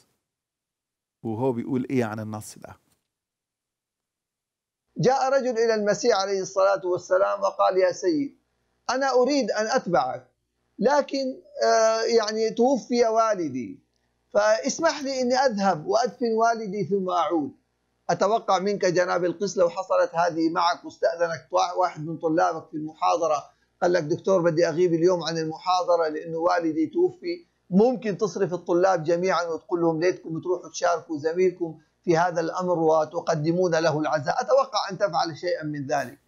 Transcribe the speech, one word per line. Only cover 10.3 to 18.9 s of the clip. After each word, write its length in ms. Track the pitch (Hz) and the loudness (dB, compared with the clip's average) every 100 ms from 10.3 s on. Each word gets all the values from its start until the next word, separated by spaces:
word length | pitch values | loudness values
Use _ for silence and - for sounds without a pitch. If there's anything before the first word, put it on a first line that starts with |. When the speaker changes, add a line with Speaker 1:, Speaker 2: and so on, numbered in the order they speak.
| _ _ _ _ - | _ _ _ _ -2
Speaker 2:
لكن، 600 | 220 294 269 269 262 269 - - | 2 2 0 -4 -4 -6 -14 -2
آه، 380 | 226 226 220 226 | 2 4 4 2
يعني 480 | 226 226 208 220 220 | 2 2 0 -2 -2
توفي 560 | 220 247 262 - 240 226 | 2 2 2 0 0 2
والدي، 760 | 220 226 202 156 127 104 - _ _ _ _ _ | 2 2 0 -4 -6 -8 -12 _ _ _ _ _
فاسمح 680 | 208 214 220 277 - 320 294 | 0 2 2 0 0 0 0
لي 180 | 269 262 | -4 -2
إني 140 | 247 254 | 0 2
أذهب 500 | 277 202 196 165 165 | 2 2 0 0 0
وأدفن 480 | 214 240 - 233 220 | 0 0 -2 -2 2
والدي 500 | 226 226 220 208 156 | 2 0 -4 -4 -2
ثم 240 | 196 185 | -2 0
أعود. 480 | 175 156 170 139 - _ _ _ _ - | 0 0 0 -2 -8 _ _ _ _ -4
أتوقع 500 | 170 196 220 180 190 | 0 2 0 0 0
منك 260 | 196 196 | 0 0
جناب 400 | 190 | 2